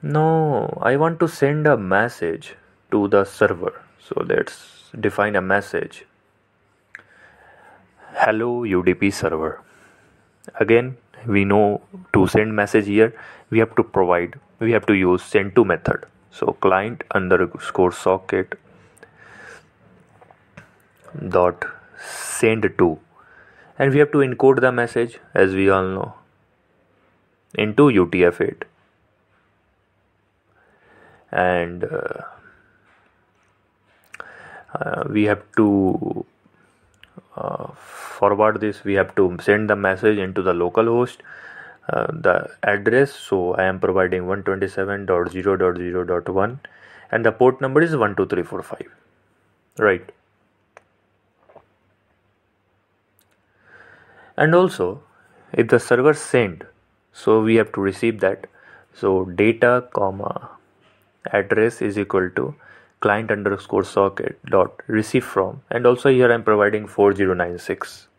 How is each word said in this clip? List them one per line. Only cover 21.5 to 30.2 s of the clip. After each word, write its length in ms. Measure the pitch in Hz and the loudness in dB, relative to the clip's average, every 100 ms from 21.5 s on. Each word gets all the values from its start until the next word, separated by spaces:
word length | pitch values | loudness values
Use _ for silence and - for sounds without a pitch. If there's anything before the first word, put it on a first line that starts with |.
| 87 - - _ - | 0 -10 -12 _ -20
send 760 | - - - - 117 113 101 - | -18 -14 -12 0 0 2 -2 2
to, 220 | 90 78 _ _ _ _ _ _ _ - | 0 0 _ _ _ _ _ _ _ -2
and 140 | 135 | 0
we 80 | 139 | 4
have 120 | 147 | 2
to 80 | 147 | 2
encode 420 | 135 123 135 131 | 0 4 4 4
the 100 | 127 | 2
message, 480 | 123 117 - 120 - _ | 0 -2 -2 -4 -6 _
as 200 | - 95 | 2 2
we 160 | 95 95 | 4 2
all 140 | 95 | 2
know, 300 | 95 95 98 - _ _ _ _ _ _ _ _ _ _ _ _ _ - | 0 -4 -8 -12 _ _ _ _ _ _ _ _ _ _ _ _ _ -6
into 340 | 107 107 143 | -4 4 4
U 180 | 107 87 | 4 2
T 140 | 92 | 4
F 160 | 87 - | 2 2
eight. 240 | 85 - - _ _ _ _ _ _ _ _ _ _ _ _ _ _ _ | -4 -6 -16 _ _ _ _ _ _ _ _ _ _ _ _ _ _ _